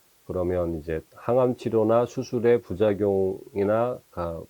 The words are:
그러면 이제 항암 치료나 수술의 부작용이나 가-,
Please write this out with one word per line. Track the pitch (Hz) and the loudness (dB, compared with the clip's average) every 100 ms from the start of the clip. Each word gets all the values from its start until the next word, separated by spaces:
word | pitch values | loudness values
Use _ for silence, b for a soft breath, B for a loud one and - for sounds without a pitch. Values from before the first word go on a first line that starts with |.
| _ _ - | _ _ -8
그러면 | 90 87 90 85 82 | -4 -2 0 -2 -4
이제 | 78 80 - | -6 -8 -8
항암 | - - 127 127 120 | -10 -2 2 2 0
치료나 | 120 110 107 117 120 | -2 0 4 2 2
수술의 | - 120 123 117 117 | -4 -6 0 4 2
부작용이나 | - 92 107 98 101 98 95 95 - 101 101 110 123 127 _ | 2 0 0 2 2 2 0 -4 -6 -2 0 2 0 -4 _
가-, | 87 85 82 | -8 -8 -8